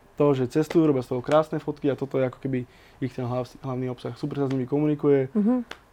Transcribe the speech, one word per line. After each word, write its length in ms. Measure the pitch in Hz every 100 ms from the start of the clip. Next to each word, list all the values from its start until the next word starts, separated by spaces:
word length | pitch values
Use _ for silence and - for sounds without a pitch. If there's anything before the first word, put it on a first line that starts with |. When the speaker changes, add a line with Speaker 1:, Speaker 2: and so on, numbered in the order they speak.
| _ -
Speaker 1:
to, 200 | 147 135
že 120 | 123
cestujú, 400 | 151 156 175 160
robia 140 | 131
z 140 | 120 127
toho 60 |
krásne 360 | 123 151 156 156
fotky 300 | - 147 147
a 60 | 127
toto 240 | 135 139
je 80 | 127
ako 100 | -
keby 280 | 139 127 120 - - -
ich 140 | 131 -
ten 80 | 123
hlav-, 240 | 123 120 -
hlavný 240 | 135 127 127
obsah. 240 | 123 - 120
Super 220 | 147 139
sa 80 | 139
s 40 |
nimi 160 | 135 127
komunikuje, 640 | 143 151 147 147 139 131
Speaker 2:
Mhm. 300 | 214 208 254 240 - _